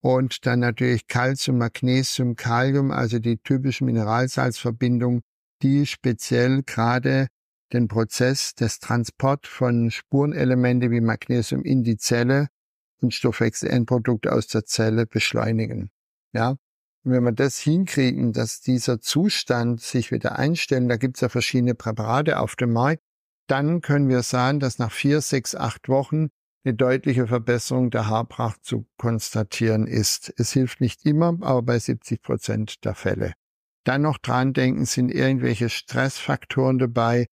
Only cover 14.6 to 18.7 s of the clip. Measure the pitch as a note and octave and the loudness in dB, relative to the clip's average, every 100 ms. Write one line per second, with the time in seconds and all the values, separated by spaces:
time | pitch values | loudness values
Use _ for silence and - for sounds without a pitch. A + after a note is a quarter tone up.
14.6 | - - A2 A2 A2+ G#2+ - A#2 A2+ A2+ | -4 -2 0 0 0 -2 -2 -2 0 -2
15.6 | A2+ A2+ F#2+ _ _ _ _ A2+ A2+ C3+ | -2 -6 -10 _ _ _ _ -2 -2 -2
16.6 | _ _ _ _ B2+ B2+ A#2+ A#2 C#3 - | _ _ _ _ 0 2 2 2 0 0
17.6 | - E3+ F#3 - B2+ C3+ B2 A2+ A2+ - | 0 0 0 0 0 2 -2 -2 -4 -4
18.6 | - | -2